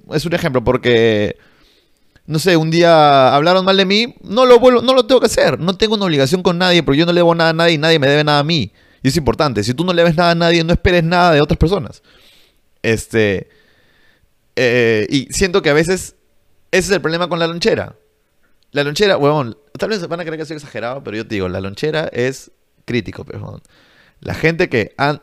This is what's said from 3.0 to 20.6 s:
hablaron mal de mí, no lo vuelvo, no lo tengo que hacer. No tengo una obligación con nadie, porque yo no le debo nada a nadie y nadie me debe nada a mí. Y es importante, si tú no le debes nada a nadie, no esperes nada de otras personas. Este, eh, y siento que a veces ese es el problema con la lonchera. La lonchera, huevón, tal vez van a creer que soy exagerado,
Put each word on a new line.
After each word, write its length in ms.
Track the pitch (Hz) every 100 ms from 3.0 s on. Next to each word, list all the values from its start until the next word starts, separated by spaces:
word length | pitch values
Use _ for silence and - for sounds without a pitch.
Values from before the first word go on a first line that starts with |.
| 147 139 131
hablaron 300 | 139 160 185
mal 120 | 185 190
de 80 |
mí, 300 | 185 208 240 -
no 240 | - 214 254
lo 140 | 240
vuelvo, 200 | 254 240
no 140 | 240
lo 120 | 262 240
tengo 140 | 254
que 60 | 226
hacer. 320 | - 190 127
No 180 | 165 180
tengo 200 | 214 214
una 80 |
obligación 380 | 190 147 131 185
con 160 | 185 175
nadie, 240 | 180 175
porque 160 | 139 139
yo 80 | 170
no 60 |
le 60 | 175
debo 160 | 170
nada 160 | 165 165
a 20 |
nadie 200 | 165 170
y 40 | 156
nadie 200 | 160 165
me 100 | 135
debe 160 | 147
nada 140 | 151 147
a 60 |
mí. 280 | 143 165 98 - _ _
Y 60 | 131
es 80 | 160
importante, 480 | 127 110 151 107
si 100 | 104
tú 100 | 127
no 80 | 180
le 100 | 170
debes 140 | 170 160
nada 140 | 175
a 60 | 170
nadie, 260 | 170 175
no 100 | 165
esperes 300 | 170 202 180
nada 300 | 160 180 175
de 80 | 151
otras 180 | 151 175
personas. 440 | 160 190 113 - _ _ _ _ _ _ _ _
Este, 640 | 110 110 - 113 107 92 - _ _ _ _ _ _ _ _ _ _ -
eh, 500 | 123 123 117 110 104
y 160 | 139 120
siento 300 | - 196 185
que 80 | 156
a 40 |
veces 420 | 147 165 185 - - _ _ _ _ _
ese 180 | 185 175
es 20 |
el 100 | 190
problema 280 | 160 170 175
con 100 | 170
la 80 | 165
lonchera. 500 | 170 214 143 92 - _ _ _ _ _ _ _
La 140 | 143
lonchera, 340 | 143 147 208 143
huevón, 400 | 143 151 123 107 _ -
tal 120 | 196
vez 160 | 214 165
van 120 | 170
a 40 |
creer 140 | 165 160
que 80 | 151
soy 100 |
exagerado, 480 | 151